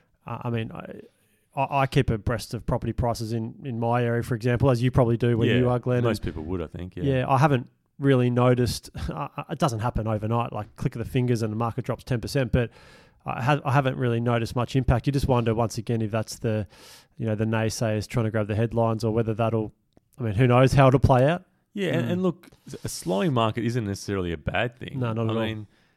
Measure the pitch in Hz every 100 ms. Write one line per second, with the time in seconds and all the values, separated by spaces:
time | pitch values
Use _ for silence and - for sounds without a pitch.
0 | _ _ - 117 120 117 113 - - -
1 | - _ _ _ _ 139 143 143 135 143
2 | - 110 110 110 - 113 - 123 120 -
3 | 120 113 110 117 113 - 139 117 117 123
4 | 120 117 - 117 123 120 139 120 127 139
5 | 117 117 120 113 113 123 123 123 127 123
6 | 117 110 90 82 78 92 78 87 90 -
7 | 143 131 - 131 151 127 - _ _ -
8 | 139 131 123 123 123 123 123 - - -
9 | - 156 143 - - 160 151 110 117 -
10 | 110 107 107 117 120 107 101 - 139 120
11 | 110 131 123 117 113 107 117 127 127 110
12 | - 120 104 143 123 131 113 - - -
13 | - _ - - 120 147 - 139 131 139
14 | 127 117 120 117 113 123 117 135 127 120
15 | 143 139 - 120 117 110 113 120 110 117
16 | 110 110 104 - 117 107 101 - - -
17 | _ - 113 107 110 110 113 - 113 107
18 | 98 127 110 110 104 107 113 117 113 113
19 | 113 110 113 107 113 113 107 - _ _
20 | _ - 113 98 131 120 135 143 135 135
21 | - 127 139 180 - _ _ 202 180 156
22 | 151 180 185 - - - - - - -
23 | 165 190 185 123 110 117 117 120 101 98
24 | - 98 87 80 - 92 123 - - 135
25 | 120 113 113 110 113 107 104 _ _